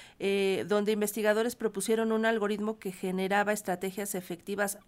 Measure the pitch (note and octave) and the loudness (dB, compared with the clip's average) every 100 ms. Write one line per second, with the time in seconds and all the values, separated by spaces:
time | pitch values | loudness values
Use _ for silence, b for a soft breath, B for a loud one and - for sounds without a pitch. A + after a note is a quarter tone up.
0 | B - F#3+ G3 G3 F#3 C3+ G#3 G#3 G#3+ | B -4 0 2 2 0 0 2 2 2
1 | G#3 A3+ G#3+ G#3+ A#3 A#3+ A3 F#3+ G3 A3 | 0 0 2 4 2 -2 -4 -2 0 2
2 | A3+ A3 A3+ A3+ G3+ G#3 G#3+ A3 G3 F#3 | 2 2 2 2 0 0 -2 -4 -8 -6
3 | F#3+ F#3 F#3+ G3+ G3+ G#3 - F3+ F#3+ F#3+ | -4 -2 2 2 2 0 -2 -4 -4 -6
4 | G3+ F#3 F3+ E3+ - G3+ G3+ - | -6 -6 -6 -10 -6 -2 -2 -4